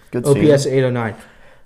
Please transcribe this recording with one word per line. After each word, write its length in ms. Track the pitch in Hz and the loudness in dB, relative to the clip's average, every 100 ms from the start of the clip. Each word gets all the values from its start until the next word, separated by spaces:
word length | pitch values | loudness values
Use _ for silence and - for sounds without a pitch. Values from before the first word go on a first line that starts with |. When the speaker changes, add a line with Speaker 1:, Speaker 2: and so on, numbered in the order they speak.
| _ | _
Speaker 1:
Good 160 | 123 143 | -4 0
Speaker 2:
O 80 | |
P 180 | 131 151 | 2 4
S 120 | 139 | 2
Speaker 1:
season. 140 | 139 135 | 0 -2
Speaker 2:
eight 60 | |
oh 60 | 127 | -2
nine. 240 | 123 110 113 - - - - | -2 -6 -10 -18 -20 -20 -20